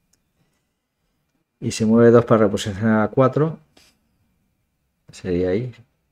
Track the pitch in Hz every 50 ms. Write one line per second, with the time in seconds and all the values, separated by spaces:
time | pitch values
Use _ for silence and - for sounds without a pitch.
0 | _ _ _ _ _ _ _ _ _ _ _ _ _ _ _ _ _ _ _ _
1 | _ _ _ _ _ _ _ _ _ _ _ - - 117 - - 113 107 110 117
2 | 117 117 117 120 113 - 120 110 110 95 104 98 - 110 98 92 110 113 110 110
3 | 107 101 - - 131 127 127 139 151 160 151 - _ _ _ _ _ _ _ _
4 | _ _ _ _ _ _ _ _ _ _ _ _ _ _ _ _ _ _ _ _
5 | _ _ - - - 95 90 87 90 92 92 110 127 123 117 - - _ _ _
6 | _ _